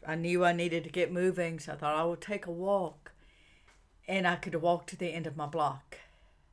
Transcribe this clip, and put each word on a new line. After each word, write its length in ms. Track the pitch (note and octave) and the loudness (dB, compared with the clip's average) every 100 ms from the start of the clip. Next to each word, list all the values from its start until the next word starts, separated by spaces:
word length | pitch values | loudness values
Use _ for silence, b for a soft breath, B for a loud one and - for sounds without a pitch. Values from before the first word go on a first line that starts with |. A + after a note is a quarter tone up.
| - | -6
I 80 | D#3+ | -2
knew 280 | E3+ F3+ | 2 4
I 80 | F3 | 6
needed 320 | E3+ F3 E3 | 4 2 -2
to 60 | D#3+ | -2
get 220 | F3+ E3+ | 0 0
moving, 480 | F3+ F#3 F3+ E3+ D#3+ | 2 2 2 -2 -4
so 120 | - | -8
I 40 | D3+ | -4
thought, 200 | D3+ D#3 | 0 2
"I 80 | |
would 160 | E3 E3+ | 0 -2
take 260 | G3 G3+ F3+ | -4 -6 -6
a 40 | |
walk." 640 | E3+ F#3+ G3 E3 - - - b b b b b b b _ - | -4 0 2 0 -8 -20 -20 b b b b b b b _ -4
And 180 | F#3+ F3+ | 0 2
I 100 | F3 | 0
could 180 | F#3 D#3+ | -2 0
walk 300 | E3+ F3 - | 2 2 0
to 80 | F3+ | -8
the 160 | F3+ | -6
end 140 | E3 D#3+ | -4 -6
of 100 | D3 | -6
my 100 | D3 | -4
block. 520 | E3 C#3+ C3+ - - - b b b b | 0 0 -2 -10 -20 -20 b b b b